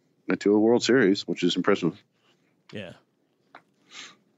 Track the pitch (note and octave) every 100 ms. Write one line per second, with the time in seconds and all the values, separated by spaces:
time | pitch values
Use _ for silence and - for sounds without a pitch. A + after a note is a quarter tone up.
0 | _ _ - F#2 G2 G#2+ A2 A#2+ - C3
1 | F#2+ G2+ - E2+ F2+ F#2 F#2+ G2 E2+ -
2 | _ _ _ _ _ _ _ G#2+ F2+ -
3 | _ _ _ _ _ - _ _ _ -
4 | - _ _